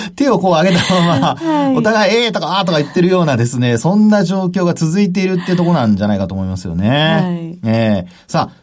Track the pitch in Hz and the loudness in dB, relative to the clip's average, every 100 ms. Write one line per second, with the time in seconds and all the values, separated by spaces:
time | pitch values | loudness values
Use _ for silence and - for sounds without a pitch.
0 | 208 - 277 190 185 160 185 175 - 185 | -8 -2 0 2 2 2 2 2 2 2
1 | 170 165 165 117 330 302 277 254 220 220 | 2 2 0 -2 -2 0 0 0 0 2
2 | 196 226 233 214 151 190 185 160 143 180 | 2 2 0 -2 -4 -2 0 0 0 0
3 | 175 180 156 120 120 127 123 117 160 208 | 2 2 2 0 -2 0 0 0 0 2
4 | 214 208 170 190 185 185 175 170 160 196 | 4 4 2 -2 -2 -2 -2 0 -2 0
5 | 202 185 185 180 180 175 175 165 113 98 | 0 0 -2 -2 -2 0 2 2 2 0
6 | 104 101 92 95 92 92 92 82 107 143 | 0 -2 -4 -4 -6 -6 -6 -2 0 2
7 | 156 160 180 170 165 175 113 113 110 98 | 2 0 0 -4 -8 -6 -2 0 2 0
8 | 90 - - 165 - - | -4 -16 -6 -4 -4 -8